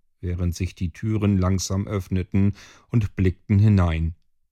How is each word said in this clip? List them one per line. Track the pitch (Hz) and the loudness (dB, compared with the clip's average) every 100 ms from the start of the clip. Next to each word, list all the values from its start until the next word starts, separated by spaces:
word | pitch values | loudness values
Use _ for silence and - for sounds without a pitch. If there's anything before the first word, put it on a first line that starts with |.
| _ _ | _ _
während | 90 87 87 | -8 -4 -4
sich | - 90 - | -4 -8 -6
die | 87 | -8
Türen | - 110 110 101 98 | -6 -6 -2 2 2
langsam | 90 95 - 95 101 | 2 0 -2 -6 -4
öffneten, | 101 - 92 - 98 101 - - - _ | -6 -4 -4 -2 0 0 -2 -12 -20 _
und | 120 104 - | -2 -2 0
blickten | 92 - - 101 | 0 0 0 4
hinein. | 107 101 87 80 80 - _ _ _ | 4 4 2 0 -4 -6 _ _ _